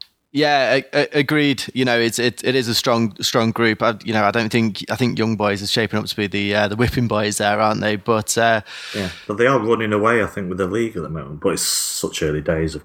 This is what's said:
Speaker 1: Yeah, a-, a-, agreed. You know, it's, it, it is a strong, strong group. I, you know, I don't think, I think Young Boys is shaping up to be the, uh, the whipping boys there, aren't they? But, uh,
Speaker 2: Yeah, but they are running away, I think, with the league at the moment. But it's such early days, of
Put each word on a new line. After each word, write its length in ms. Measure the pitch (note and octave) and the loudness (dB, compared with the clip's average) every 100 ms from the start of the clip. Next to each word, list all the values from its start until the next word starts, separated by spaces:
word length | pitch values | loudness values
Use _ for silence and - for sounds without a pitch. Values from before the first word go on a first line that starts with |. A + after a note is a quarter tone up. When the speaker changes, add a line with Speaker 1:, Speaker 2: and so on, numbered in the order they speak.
| - _ _ C#3+ | -20 _ _ 0
Speaker 1:
Yeah, 420 | D3+ C#3+ B2 C3+ | 2 2 2 0
a-, 60 | - | 0
a-, 260 | D3 C#3+ D3+ | 0 0 0
agreed. 440 | C3+ D3+ C#3+ C3 - B2+ | 2 2 2 0 -4 -2
You 100 | B2+ | 2
know, 140 | A#2 | 2
it's, 180 | A#2 A2+ | 2 2
it, 260 | A#2+ - | 0 0
it 120 | - C3 | 0 0
is 120 | A#2 | 0
a 60 | |
strong, 420 | A2 C3+ A#2 A2+ - | 0 2 2 2 -2
strong 300 | - B2+ A2+ | -2 2 2
group. 320 | A2 A#2 G#2+ | 2 2 2
I, 120 | A2+ G2+ | 0 0
you 100 | - | -2
know, 100 | A2 | 2
I 80 | G2+ | 2
don't 180 | A#2 A2 | 2 0
think, 340 | A#2 A2+ F#2+ - | 2 0 -2 -6
I 60 | A2 | -2
think 240 | B2 - | 0 0
Young 160 | A2 G#2+ | -2 0
Boys 260 | G#2 G2+ | 0 -2
is 80 | G2+ | -2
shaping 280 | B2 G#2+ G#2+ | -2 0 -2
up 80 | G#2 | -4
to 80 | - | -4
be 100 | G2+ | -4
the, 300 | G2+ G2+ G#2 | -2 0 0
uh, 120 | G#2 | 0
the 60 | G#2+ | 2
whipping 320 | A#2+ - A#2+ | 0 2 0
boys 300 | G#2+ G#2+ G#2 | 0 0 0
there, 220 | G#2 G#2 | 0 2
aren't 200 | A2 A2 | 2 0
they? 160 | G#2+ G#2+ | -2 -2
But, 380 | A#2 A2 G#2 A#2+ | 0 0 0 2
uh, 260 | A2+ A2 - - - G#2 | 2 2 -2 -14 -8 -6
Speaker 2:
Yeah, 160 | F#2 E2 - | -6 -6 -6
but 100 | G#2 | 0
they 80 | B2 | 2
are 140 | C3+ | 2
running 340 | G#2+ A2 A2 | 2 0 0
away, 300 | G#2 G#2+ A#2 | 0 2 2
I 20 | G2 | 0
think, 240 | G#2 F#2 | -4 -6
with 80 | F#2 | -4
the 80 | F#2 | -2
league 320 | G#2+ A2+ F2+ | -2 -2 -4
at 60 | |
the 60 | D2 | -8
moment. 300 | D#2+ C#2 D2+ | -8 -10 -4
But 100 | F#2+ | -2
it's 120 | E2 | -2
such 600 | - - - - D#2+ - | -2 -2 -4 -4 -6 -2
early 180 | D#2 D2+ | -2 -2
days, 320 | D2+ D#2+ D#2+ | 0 0 -2
of 80 | D2+ | -4